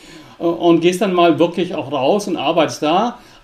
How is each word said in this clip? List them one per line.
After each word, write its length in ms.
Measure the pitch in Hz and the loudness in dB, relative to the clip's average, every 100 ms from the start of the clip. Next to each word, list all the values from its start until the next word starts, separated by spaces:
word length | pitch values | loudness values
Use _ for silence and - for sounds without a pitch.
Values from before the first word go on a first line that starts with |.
| - - - - | -20 -20 -20 -6
äh, 20 | |
und 380 | 170 170 175 165 | -4 0 2 4
gehst 200 | 170 180 | 2 0
dann 120 | 208 | 0
mal 260 | 180 175 147 | 2 2 4
wirklich 380 | 165 - 165 156 | 0 0 -6 -6
auch 160 | - | -6
raus 340 | 143 135 196 196 | -2 0 0 -2
und 100 | 165 | -4
arbeitest 460 | 135 170 143 - | -2 0 -2 -2
da, 360 | 151 175 240 - - - | -2 0 -2 -6 -18 -20